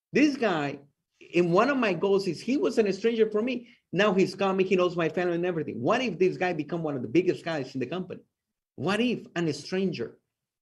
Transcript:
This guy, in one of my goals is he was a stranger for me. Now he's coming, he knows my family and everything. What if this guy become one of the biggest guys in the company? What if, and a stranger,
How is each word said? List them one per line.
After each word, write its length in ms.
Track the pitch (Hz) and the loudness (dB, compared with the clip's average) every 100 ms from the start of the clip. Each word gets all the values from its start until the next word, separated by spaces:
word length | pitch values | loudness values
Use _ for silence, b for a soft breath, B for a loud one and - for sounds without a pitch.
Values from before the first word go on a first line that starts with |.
| _ | _
This 260 | 185 302 269 | 2 2 2
guy, 420 | 226 165 143 143 - _ _ _ | 0 0 -2 -6 -14 _ _ _
in 320 | - 165 175 | -2 2 4
one 180 | 175 247 | 4 4
of 60 | 277 | 2
my 160 | 226 | 0
goals 340 | 170 202 196 196 | 0 2 2 0
is 140 | 147 | -4
he 160 | - 277 | -2 0
was 220 | 359 - | 2 2
a 140 | 208 190 | 2 2
stranger 280 | 226 233 214 | 0 0 0
for 120 | 208 | -2
me. 120 | 240 240 B B _ | -2 -4 B B _
Now 180 | 165 214 | 0 2
he's 200 | 190 185 | 4 2
coming, 320 | - 196 190 190 | 2 0 2 2
he 100 | 190 | 2
knows 200 | 180 165 | 2 0
my 140 | 160 | -2
family 240 | 160 180 | 0 -2
and 120 | 170 180 | 0 -2
everything. 260 | 170 135 110 127 | -2 -6 -4 0
What 120 | 226 | 0
if 180 | 254 160 | 0 0
this 180 | 180 143 | 0 2
guy 140 | 180 | -2
become 280 | 165 147 175 | -2 -4 -6
one 140 | 156 143 | -4 -6
of 60 | |
the 120 | 117 143 | -2 0
biggest 260 | 175 147 | 2 -2
guys 300 | - 160 135 | -4 -6 -6
in 60 | 135 | -6
the 120 | 123 175 | -6 -6
company? 260 | 180 - - _ _ _ _ - 143 | -8 -12 -18 _ _ _ _ -8 -4
What 140 | 208 | 0
if, 260 | 247 196 - - | 0 -2 -6 -4
and 100 | 170 | -2
a 40 | |
stranger, 560 | 147 - 185 190 135 113 - _ _ _ _ | -4 -6 -2 -2 -4 -8 -10 _ _ _ _